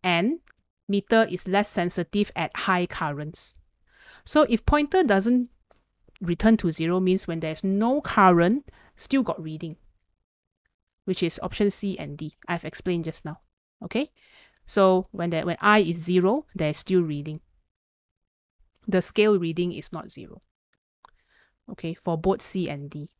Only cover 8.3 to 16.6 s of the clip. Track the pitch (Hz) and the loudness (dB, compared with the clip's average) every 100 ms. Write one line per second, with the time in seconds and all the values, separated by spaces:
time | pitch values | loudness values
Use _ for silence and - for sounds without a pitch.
8.3 | 170 175 262 - _ _ - - 269 220 | 8 4 2 -4 _ _ -10 -2 0 0
9.3 | 160 160 156 165 170 _ _ _ _ _ | -6 -10 -10 -12 -14 _ _ _ _ _
10.3 | _ _ _ _ _ _ _ - 185 170 | _ _ _ _ _ _ _ -6 -4 -2
11.3 | - - - 202 - 202 185 147 147 156 | -4 -6 -2 0 0 -2 -8 -12 -12 -14
12.3 | _ - 175 160 - 185 175 165 - 156 | _ -8 -8 -6 -8 -4 -4 -4 -8 -10
13.3 | 160 _ _ _ _ 180 226 302 _ _ | -14 _ _ _ _ -6 -4 -6 _ _
14.3 | _ _ _ - - 190 185 185 - 170 | _ _ _ -4 2 4 4 -2 -8 -4
15.3 | 170 175 - 208 214 165 170 160 180 185 | -4 -4 0 2 4 2 -2 0 2 2
16.3 | 269 - - | 0 -6 -6